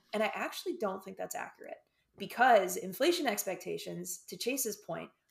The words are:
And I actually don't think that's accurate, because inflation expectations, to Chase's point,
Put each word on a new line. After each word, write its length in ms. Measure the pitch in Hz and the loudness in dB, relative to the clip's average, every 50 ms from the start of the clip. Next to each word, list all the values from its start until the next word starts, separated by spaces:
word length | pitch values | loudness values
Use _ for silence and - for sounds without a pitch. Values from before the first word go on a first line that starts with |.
| - _ | -10 _
And 100 | - 208 | 0 0
I 80 | 214 202 - | 0 0 0
actually 400 | 190 247 - - - - 381 269 | -4 -6 -6 -6 -6 -6 -6 -4
don't 240 | - 220 190 190 202 | -2 -2 -2 -2 -4
think 140 | - 190 190 | -8 -12 -10
that's 200 | - - - - | -8 -8 -6 -6
accurate, 420 | - - - - - - - - - _ _ _ _ _ _ _ | -6 -8 -10 -12 -14 -14 -14 -14 -16 _ _ _ _ _ _ _
because 580 | - 196 170 - 233 254 262 233 202 190 180 185 | -10 -10 -4 2 6 8 8 10 8 8 4 0
inflation 520 | 190 180 190 185 - 277 349 349 339 294 | -4 -6 -6 0 2 4 4 4 4 2
expectations, 1000 | 240 202 - - 196 180 185 - 180 170 165 - 180 170 175 180 - - - - | 0 0 0 -2 -4 -6 -6 -6 -6 -6 -6 -6 -8 -8 -8 -8 -8 -10 -10 -12
to 80 | - 196 | -12 -10
Chase's 400 | - - 240 269 269 - 214 - | -4 -2 -2 -2 0 -2 -4 -4
point, 340 | - - - - 165 165 - _ _ _ _ | -6 -8 -8 -8 -8 -8 -12 _ _ _ _